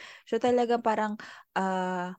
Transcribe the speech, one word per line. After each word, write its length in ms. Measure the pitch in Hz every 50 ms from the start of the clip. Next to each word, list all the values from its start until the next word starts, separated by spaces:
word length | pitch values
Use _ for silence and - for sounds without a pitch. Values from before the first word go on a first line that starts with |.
| - - - - -
So, 160 | - 233 226
talagang 400 | - 247 247 247 240 226 240 233
parang, 400 | 233 233 220 214 214 214 208 - - - - - - _ - 190
ah, 560 | 190 190 190 185 185 185 185 180 175 180 185